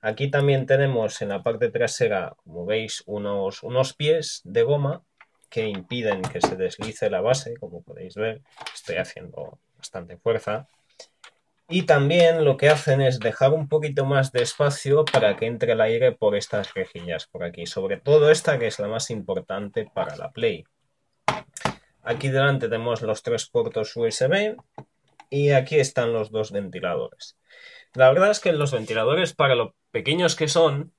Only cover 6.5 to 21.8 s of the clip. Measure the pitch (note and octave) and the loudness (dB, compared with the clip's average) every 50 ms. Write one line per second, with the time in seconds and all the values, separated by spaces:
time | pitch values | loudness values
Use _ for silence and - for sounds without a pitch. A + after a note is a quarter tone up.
6.5 | F#2+ F#2 F#2 F2+ - - G#2+ A2 A2+ - - G#2 F#2+ F2+ F#2+ A#2 B2+ C#3 - A#2 | -2 -2 -4 -4 -4 -6 -10 -10 -6 -4 -4 -2 -2 0 0 0 0 0 -2 -8
7.5 | A#2+ B2 - F2 E2+ E2+ - _ - - - F#2 - - G#2+ A2 A2+ C#3 _ _ | -12 -12 -12 -14 -14 -16 -18 _ -18 -18 -16 -16 -8 -6 -6 -6 -6 -8 _ _
8.5 | _ - - - - - - - F2+ F2 - - - - - F2 - - D2 - | _ -18 -16 -16 -16 -16 -10 -6 -4 -4 -4 -6 -8 -16 -16 -16 -14 -14 -14 -14
9.5 | - _ _ _ _ _ - - _ F#2+ F2 F2 F2 - _ A#2 A2+ A2 - - | -16 _ _ _ _ _ -20 -14 _ -14 -14 -14 -18 -4 _ 0 0 0 -2 -4
10.5 | G#2 A2+ C#3 _ _ _ _ _ _ _ - _ _ _ _ - _ _ _ _ | -6 -6 -6 _ _ _ _ _ _ _ -20 _ _ _ _ -20 _ _ _ _
11.5 | _ _ _ _ E3+ F#3 F3 - D#3+ C#3+ C#3 C#3+ E3 F3 E3+ E3 E3 E3 D#3 C#3+ | _ _ _ _ -2 -2 2 4 4 4 4 4 6 6 6 6 6 6 4 4
12.5 | C3 - - D3 D3+ C#3+ - D3+ C3+ C3+ C#3 C3 C3 B2 G#2+ A#2 G#2+ - C3+ C3+ | 4 4 6 4 4 4 4 2 2 4 4 2 2 2 -2 -4 0 4 4 4
13.5 | D3+ D#3+ D3+ C#3 D#3 D#3 D3+ D3+ C#3 C#3 C3+ C3+ C#3+ C3+ C3+ C3+ - B2+ A#2+ - | 4 2 0 0 -2 -2 -2 -2 -2 -2 0 2 2 0 0 0 0 -2 -2 -2
14.5 | - - D3 D3 C#3+ - - C#3 C#3 D3+ D#3 D3 - - A2+ G#2 G2 F#2 A2 A2+ | 0 0 0 0 0 -2 0 2 2 4 2 4 2 4 4 4 2 2 -2 -4
15.5 | A#2+ A2+ - A#2 A2+ A2+ A2 A2 A2+ A#2 B2+ B2+ A#2 _ - G#2+ G2+ G2+ - - | -2 -2 0 0 2 2 2 2 2 2 2 2 2 _ 0 0 2 0 -4 -4
16.5 | - G#2+ G2 - - G2 F#2 - _ F2+ E2+ F2 E2+ D#2 - _ _ F2+ F2 F2 | -4 -6 -6 -6 -6 -8 -8 -8 _ -14 -8 -8 -8 -8 -8 _ _ -10 -10 -10
17.5 | E2+ - E2+ E2+ - F#2+ F#2+ F#2+ G2+ - _ C#3 D3 D#3 D3 D3+ D#3 D3+ - - | -10 -10 -12 -10 -8 -6 -4 -4 -6 -4 _ 4 4 6 8 6 6 4 4 -2
18.5 | D3 B2+ A#2+ A2 - - G#2 G2+ A2 - - - A#2+ G#2+ F#2+ F2+ F#2+ F#2 - _ | -2 0 -2 -4 -4 -4 -6 -6 -4 -6 -6 -6 -8 -10 -6 -6 -6 -6 -6 _
19.5 | G2 G2+ G#2 G2+ - A#2+ - - _ - F#2+ D#2 D2 - - - _ - A#2 A2+ | -8 -8 -8 -6 -6 -8 -8 -6 _ -6 -6 -6 -6 -12 -12 -14 _ -2 -2 -2
20.5 | F#2+ D#2 D#2 _ _ _ _ _ _ _ _ _ _ _ _ - - - - _ | -2 -4 -10 _ _ _ _ _ _ _ _ _ _ _ _ -4 -4 -4 -6 _
21.5 | _ - - - - - | _ -6 -6 -6 -6 -6